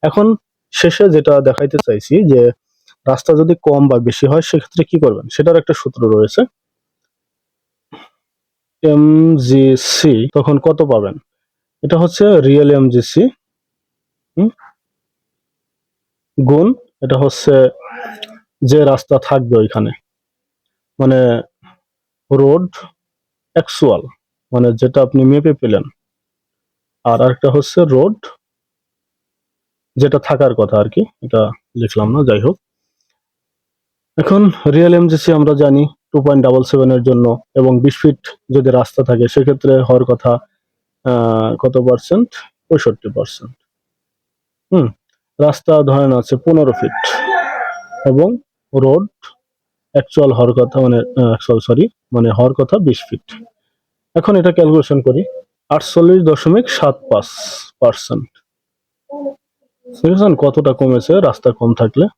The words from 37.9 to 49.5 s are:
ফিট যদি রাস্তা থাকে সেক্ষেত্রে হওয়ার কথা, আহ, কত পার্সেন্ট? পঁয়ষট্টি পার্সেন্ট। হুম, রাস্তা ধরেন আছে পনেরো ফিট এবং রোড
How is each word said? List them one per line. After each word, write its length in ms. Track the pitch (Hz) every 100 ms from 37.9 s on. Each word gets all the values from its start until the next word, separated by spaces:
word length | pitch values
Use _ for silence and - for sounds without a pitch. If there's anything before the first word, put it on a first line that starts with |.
| -
ফিট 220 | 156 139 - - _
যদি 200 | 131 131
রাস্তা 300 | 127 120 -
থাকে 220 | 127 120 120
সেক্ষেত্রে 460 | - 131 131 143 135 123
হওয়ার 180 | 127 123
কথা, 260 | 120 127 120 - _ _ _ _ _ 131
আহ, 440 | 123 113 110 110 113
কত 160 | 131 127 127
পার্সেন্ট? 440 | 123 - 185 240 - - _ _
পঁয়ষট্টি 440 | 160 - 110 104 -
পার্সেন্ট। 400 | - - - 127 _ _ _ _ _ _ _ _ _ _ _
হুম, 160 | 185 120 - _ _ _ _
রাস্তা 340 | 147 147 - 156
ধরেন 280 | 143 135 139
আছে 200 | 127 120 127
পনেরো 300 | 165 160 143 117
ফিট 200 | - - - - - 349 - - - - - - -
এবং 240 | 131 175 240 _ _ _
রোড 340 | 135 131 147 208 _ - _ _